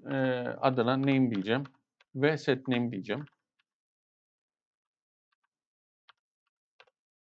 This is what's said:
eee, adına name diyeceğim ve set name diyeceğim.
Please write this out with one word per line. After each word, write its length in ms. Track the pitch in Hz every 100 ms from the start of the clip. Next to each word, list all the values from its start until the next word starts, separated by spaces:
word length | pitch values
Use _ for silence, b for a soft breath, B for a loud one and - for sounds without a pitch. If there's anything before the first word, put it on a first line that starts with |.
| -
eee, 460 | 135 131 123 123 -
adına 400 | 135 127 117 131
name 300 | 139 135 127
diyeceğim 340 | 104 95 123 139 _ _ _ _
ve 240 | 135 147 151
set 300 | 156 131 135
name 240 | 120 120
diyeceğim. 320 | 104 98 117 147 _ _ _ _ _ _ _ _ _ _ _ _ _ _ _ _ _ _ _ _ _ _ _ _ _ _ _ _ _ _ _ _ _ _ _ - _ _ _